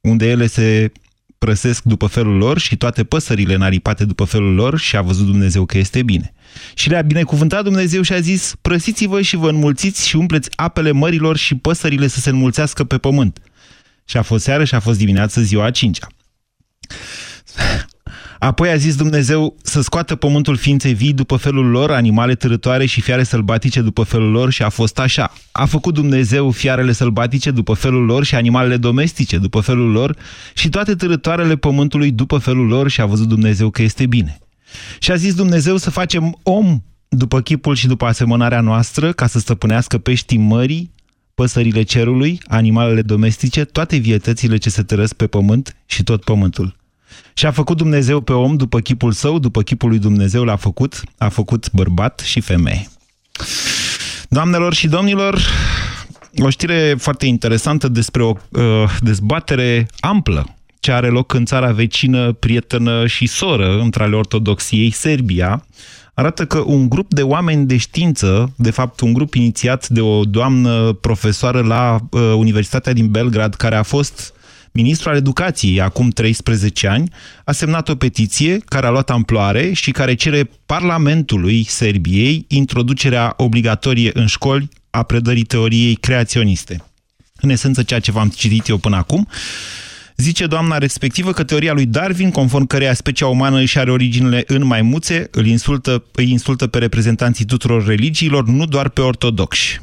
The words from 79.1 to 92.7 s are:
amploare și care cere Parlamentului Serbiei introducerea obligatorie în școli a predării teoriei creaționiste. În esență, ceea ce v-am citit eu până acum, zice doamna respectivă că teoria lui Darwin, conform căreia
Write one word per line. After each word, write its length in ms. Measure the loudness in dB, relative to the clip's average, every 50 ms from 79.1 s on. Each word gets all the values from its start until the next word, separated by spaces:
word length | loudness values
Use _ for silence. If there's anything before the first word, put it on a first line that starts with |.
amploare 640 | 0 0 0 0 0 0 2 2 0 0 0 0
și 180 | -2 -2 -2 -4
care 240 | -2 -2 0 0 0
cere 360 | 0 0 0 2 0 0 -2 _ _ _
Parlamentului 1000 | -6 -4 -2 0 0 0 2 2 2 2 2 0 0 0 0 2 2 2 2 0 -2
Serbiei 760 | -2 -2 0 0 0 0 0 2 2 2 2 2 0 -2 -2 _
introducerea 840 | 0 0 0 0 0 -2 0 0 -2 0 0 0 0 0 0 -2 -2
obligatorie 720 | -2 0 2 2 2 2 2 0 0 0 0 0 2 2 0 2
în 120 | 2 0
școli 420 | 0 0 0 0 0 0 0 -2 -4 _ -18 _ _
a 120 | -4 -4
predării 420 | -2 0 0 0 2 2 0 0 0
teoriei 500 | 0 0 0 0 2 2 2 2 2 0
creaționiste. 880 | 0 0 0 0 0 0 0 0 0 2 2 0 -2 -4 -10 -14 -14 -14 _ _ _ _ _ _ _ _ _ _ -2
În 100 | 0 0
esență, 320 | 0 2 0 0 0 0
ceea 180 | -2 -2 -2 -2
ce 120 | -2 -2
v-am 160 | -2 0 0 0
citit 400 | 0 0 0 0 0 0 0 0
eu 80 | -2
până 200 | 0 0 0 0
acum, 320 | 0 0 0 0 0 0 -2 -6 -12 -12 -12 -12 -12 -14 -14 -16 -18 -18 -20 -20 -20 -20 -16 _
zice 300 | -2 -2 0 0 -2 -2
doamna 320 | -2 -2 0 0 0 0 0
respectivă 540 | -2 -2 -4 -4 -6 -4 -4 -4 -4 -4
că 100 | -2 -4
teoria 300 | -2 -2 -2 -2 0 0
lui 140 | 0 0 0
Darwin, 440 | 0 0 -2 -2 -2 -2 0 0 0
conform 360 | 0 2 0 2 2 0 0
căreia 280 | 0